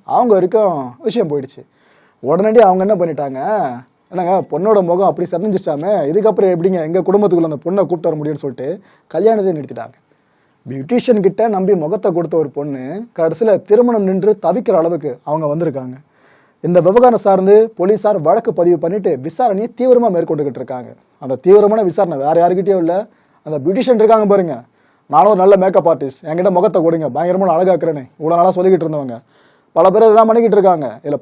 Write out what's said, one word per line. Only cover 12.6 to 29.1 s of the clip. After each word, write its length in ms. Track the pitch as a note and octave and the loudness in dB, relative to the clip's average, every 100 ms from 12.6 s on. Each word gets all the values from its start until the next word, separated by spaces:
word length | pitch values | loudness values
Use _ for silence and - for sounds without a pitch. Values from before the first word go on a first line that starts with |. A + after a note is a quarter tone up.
| D3 C#3 B2+ F3+ A#3 - | -10 -10 -10 -14 -12 -4
கடைசியில 460 | E3 D#3+ A3+ F#3+ | -4 -2 0 0
திருமணம் 420 | - G#3 A#3+ A3+ | 2 2 2 0
நின்று 360 | G3 F#3+ G3 G#3+ | 0 0 0 0
தவிக்கிற 300 | E3 G3 A#3 | 0 -2 0
அளவுக்கு 480 | F#3+ E3 E3+ C#3+ B2 | 0 0 -2 -8 -10
அவங்க 320 | - D3+ D#3 D3+ | -6 -4 -4 -4
வந்திருக்காங்க. 380 | E3 C3+ B2+ C3 _ _ _ _ _ _ | -4 -6 -12 -16 _ _ _ _ _ _
இந்த 200 | D#3+ F3 | 0 2
விவகாரம் 380 | E3+ G#3+ B3 A3 | 4 4 4 2
சார்ந்து 540 | G3 F#3+ F#3+ G#3 A3 A3+ | 2 2 4 4 4 -2
போலீசார் 460 | F#3 G#3+ G#3+ G3+ | -2 0 0 -2
வழக்கு 320 | D3+ G#3 A3 | 0 0 0
பதிவு 260 | F3 F3 E3+ | 0 0 0
பண்ணிட்டு 400 | E3 G3+ F#3 C#3+ | -2 -4 -4 -4
விசாரணையை 440 | C#3 - B3 G3 A#3 - | -6 -4 -2 -2 -6 -4
தீவிரமா 280 | B3+ B3 A#3 | 2 2 2
மேற்கொண்டுகிட்டு 460 | F3 E3 D#3 C#3+ B2+ | -2 -2 -4 -4 -8
இருக்காங்க. 380 | B2+ B2+ A2+ A2+ _ _ | -12 -12 -14 -20 _ _
அந்த 160 | C3+ B2+ | -8 -4
தீவிரமான 480 | F3+ G3+ G#3 A3 | 4 6 6 2
விசாரணை 340 | G3 E3 F#3+ D3 | 0 0 -2 -2
வேற 300 | C#3 E3 F3 | 0 2 2
யாருக்கிட்டயும் 300 | F#3 G3 F#3+ | 2 0 0
இல்ல, 300 | E3 F3+ A3 _ _ _ | 0 -2 -6 _ _ _
அந்த 160 | - D3+ | -10 -6
பியூட்டிஷியன் 340 | C3+ C4+ A#3 | -4 -2 0
இருக்காங்க 320 | A#3 A3 A3+ G#3 | 2 4 4 4
பாருங்க, 380 | G3+ F3 B2 B2+ _ _ _ - | 0 0 -6 -14 _ _ _ -2
"நானும் 220 | D3 G3 | 2 4
ஒரு 120 | G3+ | 4
நல்ல 180 | F#3 G3 | 4 4
மேக்கப் 320 | F#3+ F#3+ E3+ | 4 2 2
ஆர்டிஸ்ட், 360 | D#3 C#3 - D#3+ | 0 -4 -10 -8
என்கிட்ட 240 | D#3+ F#3+ | -2 0
முகத்தை 320 | F3+ G#3 F#3+ | 2 0 0
கொடுங்க, 280 | E3 E3 D3+ | 0 0 -2
பயங்கரமான 540 | B2+ F3 F3+ F#3+ E3 | -4 -2 0 0 0
அழகாக்குறேன்னு" 400 | F#3 F3 E3 D3+ B2 - | 2 0 -2 -6 -10 -8
இவ்வளவு 240 | D#3 E3+ | -2 2
நாளா 100 | F3+ F3+ | 2 2
சொல்லிக்கிட்டு 280 | F#3 F#3 | 2 2
இருந்தவங்க, 360 | D#3+ D#3 C3+ | 0 -6 -8